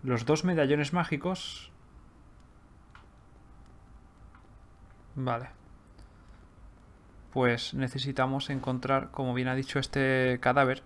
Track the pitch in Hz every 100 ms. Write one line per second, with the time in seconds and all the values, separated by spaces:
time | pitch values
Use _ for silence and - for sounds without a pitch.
0 | 131 123 117 151 180 170 139 147 143 175
1 | 165 143 170 185 - - - - - -
2 | - - - - - - - - - -
3 | - - - - - - - - - -
4 | - - - - - - - - - -
5 | - - 131 117 123 - - - - -
6 | - - - - - - - - - -
7 | - - - - 123 120 - 139 131 139
8 | 139 135 131 135 - 139 131 127 135 135
9 | - - 131 123 127 131 131 143 131 -
10 | 135 131 127 123 - 131 135 131